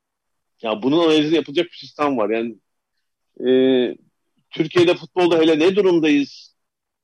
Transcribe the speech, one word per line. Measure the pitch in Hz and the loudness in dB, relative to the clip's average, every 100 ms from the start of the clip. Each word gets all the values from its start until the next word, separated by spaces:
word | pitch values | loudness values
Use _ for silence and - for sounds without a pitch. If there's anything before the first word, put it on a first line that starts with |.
| _ _ _ _ _ _ | _ _ _ _ _ _
Ya | 113 107 | -8 -4
bunun | 123 156 | -2 0
analizini | 165 156 151 | 2 2 2
yapacak | 160 143 143 175 | -2 -2 -4 -6
bir | - | -8
sistem | 135 - 147 131 | -16 -6 -4 -2
var. | 104 | -2
Yani, | 113 117 104 _ _ _ _ _ _ _ - 123 | -4 -6 -10 _ _ _ _ _ _ _ -8 0
e, | 131 131 131 117 - _ _ _ _ _ | 2 2 0 -2 -8 _ _ _ _ _
Türkiye'de | - 160 180 170 | -8 -2 0 2
futbolda | 175 160 185 175 170 | 0 -4 -2 0 2
hele | 160 156 | 2 2
ne | 170 190 | 0 2
durumdayız? | 190 175 156 143 135 - - _ _ _ _ _ | 2 2 2 0 -2 -10 -20 _ _ _ _ _